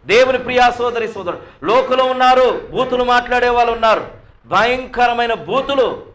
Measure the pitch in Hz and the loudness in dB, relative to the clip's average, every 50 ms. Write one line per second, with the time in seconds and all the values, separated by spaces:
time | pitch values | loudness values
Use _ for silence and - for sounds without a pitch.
0 | _ - 196 240 262 254 254 247 254 240 254 247 247 247 240 240 240 247 240 233 | _ 2 2 4 4 4 0 -4 -4 -2 0 2 2 2 2 0 -6 -4 -4 -4
1 | 220 208 - 202 190 175 156 127 - - - _ 139 170 226 262 262 247 254 254 | -6 -6 -8 -8 -8 -8 -10 -10 -14 -20 -20 _ -4 0 0 0 2 2 0 0
2 | 254 254 254 254 254 254 254 254 254 240 185 - - - - 208 254 254 254 247 | 2 0 0 2 4 4 6 6 4 2 0 -2 -8 -8 -4 -4 -4 -2 -2 -2
3 | 247 247 247 247 240 240 247 247 240 247 240 240 240 233 233 233 226 220 208 160 | 0 2 0 0 0 0 0 0 2 2 2 2 2 0 0 0 2 2 2 0
4 | 120 - - - - - - _ _ 117 165 190 220 240 247 262 262 - - 233 | -2 -10 -16 -20 -20 -20 -20 _ _ -2 0 0 2 2 0 -4 -6 -8 -2 0
5 | 240 240 240 233 240 233 226 180 147 156 208 269 - 269 277 269 240 185 127 - | 0 2 2 0 -2 -2 -2 -6 -4 -4 -2 -2 -2 0 0 0 0 0 -2 -8
6 | - - | -14 -20